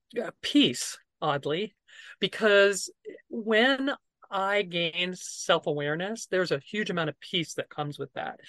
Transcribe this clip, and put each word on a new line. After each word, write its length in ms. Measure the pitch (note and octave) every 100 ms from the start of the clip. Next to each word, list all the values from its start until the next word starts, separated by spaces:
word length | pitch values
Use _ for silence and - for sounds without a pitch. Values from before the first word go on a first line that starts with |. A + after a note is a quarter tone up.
| _ A#3+
uh, 120 | E3+ -
peace, 560 | - D4 G#3 A#2+ - - _ -
oddly, 540 | D#3 C#3+ C#3 E3 G#3+ _ _ - - -
because 680 | F#3+ - G#3+ G3+ G3+ G3 - _ - - -
when 640 | A#3 G#3+ A3 B3+ C4 C4+ B3 _ _ -
I 320 | G3 G3 G3+
gain 520 | F#3 E3+ E3 E3+ F3+ F3+
self-awareness, 1080 | - - - E3+ F3 D3 D3 D#3 F#3+ A3+ -
there's 240 | F#3 E3+
a 60 | C#3
huge 280 | - G#3 G#3
amount 220 | F3+ D#3
of 100 | -
peace 340 | - F#3 D#3
that 140 | - -
comes 280 | - D3 D3
with 140 | C3+
that. 260 | - - -